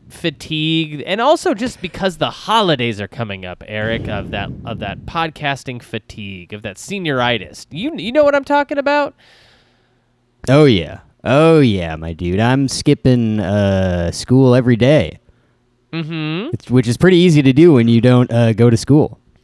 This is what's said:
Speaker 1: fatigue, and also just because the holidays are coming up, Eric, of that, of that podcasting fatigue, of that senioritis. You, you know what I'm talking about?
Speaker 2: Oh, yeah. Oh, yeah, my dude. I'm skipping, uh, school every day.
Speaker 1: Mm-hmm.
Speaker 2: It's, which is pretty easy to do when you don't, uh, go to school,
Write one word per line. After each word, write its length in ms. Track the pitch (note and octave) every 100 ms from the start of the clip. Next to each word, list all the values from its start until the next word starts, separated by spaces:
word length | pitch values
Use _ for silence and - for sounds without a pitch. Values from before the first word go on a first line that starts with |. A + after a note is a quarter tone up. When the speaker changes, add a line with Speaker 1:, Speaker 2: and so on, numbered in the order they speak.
| -
Speaker 1:
fatigue, 920 | - E3 D3 - D#3 D#3 D#3+ D#3 D3 -
and 140 | A3
also 340 | B3+ E4 F#4
just 260 | G#3 B3 -
because 380 | F#3 - F#3+ E3+
the 120 | C3+
holidays 720 | - - A3+ G3 C#3 A#2+ G#2
are 60 | G2
coming 360 | - A2 F#2+ F#2
up, 160 | F2+ -
Eric, 420 | G#2+ A2 A2+ A2
of 220 | G#2 F#2
that, 180 | F#2 G2 -
of 160 | A#2+ A2
that 260 | G2 G2+ -
podcasting 760 | E3 E3 - D3 C#3 - A#2+
fatigue, 680 | - A2 - - G2+ F#2+ F2
of 100 | G#2
that 140 | A2 F#2
senioritis. 920 | - G3+ E3+ C3 A#2+ A#2 F2+ - -
You, 220 | C#3+ C4+ D#4
you 140 | G#3
know 120 | C#4+
what 100 | C#4+
I'm 100 | C#4
talking 320 | C4+ C#4+ C#4+ C#4+
about? 360 | C4+ D4 C#4+ - _ _ _ _ _ _ _ _ _ _ _ _ -
Speaker 2:
Oh, 160 | C#3
yeah. 360 | D3 G2 D2+ - _ _
Oh, 380 | - C3+ E3 D#3+
yeah, 340 | C3 G2 E2 D#2+
my 160 | D#2+
dude. 280 | E2 F2 F#2
I'm 260 | A#2+ C3 C3+
skipping, 720 | - - C#3+ C3 B2 A2+ G#2+
uh, 680 | F2+ G#2 G2+ F#2+ F#2 F2 E2+
school 440 | - - B2+ C3
every 200 | B2 B2 A#2
day. 420 | A#2+ D3+ D#2+ - _ _ _ _ _ _ _
Speaker 1:
Mm-hmm. 580 | D#3+ D#3 E3 D#3 E3 B3+
Speaker 2:
It's, 160 | - -
which 180 | B2 A#2
is 80 | A#2+
pretty 220 | F3 F3
easy 240 | F3+ D3+
to 100 | C3+
do 200 | B2+ E3+
when 120 | C3+ A#2
you 120 | A#2
don't, 320 | B2 B2 B2
uh, 200 | A#2 A2+
go 160 | G#2 A#2+
to 60 | A#2
school, 420 | - D3 - - _ _